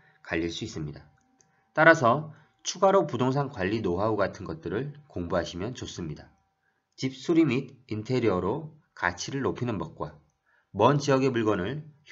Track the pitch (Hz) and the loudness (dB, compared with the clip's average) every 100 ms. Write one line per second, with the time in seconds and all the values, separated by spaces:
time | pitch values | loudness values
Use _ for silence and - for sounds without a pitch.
0 | _ _ - 85 85 82 113 82 76 71 | _ _ -6 -4 -4 -6 -10 -8 -10 -12
1 | - _ _ _ _ _ _ - 160 160 | -18 _ _ _ _ _ _ 4 6 8
2 | 123 131 156 - _ _ - 185 190 190 | 6 4 0 -14 _ _ -12 2 4 4
3 | 160 120 127 131 139 - 92 113 98 87 | 2 0 0 0 -2 -2 -2 0 0 0
4 | 107 107 95 - 87 80 - 95 147 - | 0 0 0 -2 -10 -8 -6 -4 -6 -10
5 | - - 87 90 80 87 101 131 92 - | -14 -10 -2 -2 -2 -6 -8 -8 -12 -10
6 | 85 76 76 _ _ _ _ _ _ - | -10 -10 -16 _ _ _ _ _ _ -8
7 | 135 131 - 165 160 120 - - _ 107 | -8 -8 0 4 4 2 -4 -16 _ -8
8 | 104 127 113 90 90 135 156 - _ - | -2 0 2 2 0 -4 -8 -18 _ -4
9 | 90 87 - 139 120 85 120 104 78 - | -4 -4 -8 -4 -4 -4 -4 -4 -8 -10
10 | 78 - _ _ _ _ _ 95 113 143 | -12 -12 _ _ _ _ _ 4 4 4
11 | 143 135 135 117 107 101 92 147 156 - | 2 2 2 2 0 0 -2 -6 -12 -20
12 | - | -4